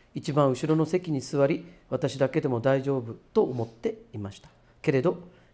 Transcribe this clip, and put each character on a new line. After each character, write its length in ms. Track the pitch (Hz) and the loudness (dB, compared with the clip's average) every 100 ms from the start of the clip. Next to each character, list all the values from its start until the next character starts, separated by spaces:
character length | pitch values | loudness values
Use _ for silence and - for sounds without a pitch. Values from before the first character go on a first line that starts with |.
| _ | _
一 180 | - - | -12 -4
番 180 | 143 139 | 2 2
後 160 | 127 156 | 2 2
ろ 100 | 156 | 2
の 80 | |
席 260 | 160 180 175 | 2 0 -2
に 100 | 143 | -4
座 240 | - 143 139 | -2 2 2
り、 180 | 170 - - - | 2 -6 -20 -8
私 300 | 127 139 131 | -4 -2 0
だ 100 | 135 | 0
け 120 | 160 | 0
で 80 | 147 | 0
も 120 | 120 | 0
大 220 | 131 135 | 2 2
丈 160 | 135 135 | 0 -4
夫 160 | 113 113 _ | -4 -12 _
と 100 | 220 | 0
思 220 | 165 123 | 0 0
っ 20 | 113 | -6
て 360 | - 226 - - | -4 -6 -6 -12
い 60 | 107 | -12
ま 120 | 98 | -10
し 100 | - | -12
た。 100 | - _ _ _ | -20 _ _ _
け 100 | - | -2
れ 100 | 135 | 0
ど、 160 | 165 180 - - _ | 0 -2 -10 -20 _